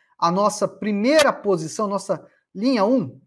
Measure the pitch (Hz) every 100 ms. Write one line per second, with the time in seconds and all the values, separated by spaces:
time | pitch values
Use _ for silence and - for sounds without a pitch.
0 | _ - 170 185 208 208 190 - 202 202
1 | 240 311 269 - 208 175 160 - 208 196
2 | - 165 - _ _ 190 247 240 196 262
3 | 139 -